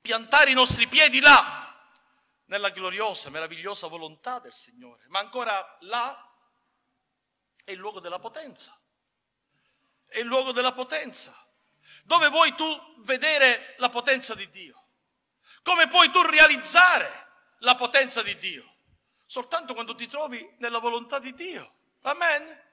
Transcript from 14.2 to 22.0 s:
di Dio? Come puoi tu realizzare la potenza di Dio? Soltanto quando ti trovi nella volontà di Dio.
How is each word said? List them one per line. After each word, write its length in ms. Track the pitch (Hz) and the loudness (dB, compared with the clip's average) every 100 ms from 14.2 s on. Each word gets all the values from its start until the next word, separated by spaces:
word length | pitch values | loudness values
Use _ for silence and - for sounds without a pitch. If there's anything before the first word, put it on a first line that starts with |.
| 254 | -4
di 140 | 214 190 | -10 -14
Dio? 380 | 196 165 _ _ _ _ _ _ _ _ - | -16 -20 _ _ _ _ _ _ _ _ -10
Come 260 | - 349 320 | -2 2 2
puoi 220 | 359 330 | 4 4
tu 120 | 359 | 4
realizzare 1040 | 330 311 311 269 - 339 359 311 - - - _ _ _ | 2 6 6 6 2 4 6 4 -2 -10 -20 _ _ _
la 160 | 240 | 0
potenza 480 | 247 240 277 262 233 | 0 2 0 0 -4
di 120 | 202 196 | -6 -8
Dio? 380 | 190 151 - _ _ _ _ _ _ | -10 -12 -18 _ _ _ _ _ _
Soltanto 480 | 262 247 330 269 | -12 -6 -8 -8
quando 200 | 226 226 | -12 -12
ti 120 | 285 233 | -12 -12
trovi 480 | 285 302 240 233 _ | -10 -10 -10 -18 _
nella 180 | 240 233 | -8 -6
volontà 400 | 233 233 240 277 | -6 -8 -8 -10
di 160 | 254 | -10
Dio. 400 | 262 349 285 127 _ _ _ | -16 -14 -14 -18 _ _ _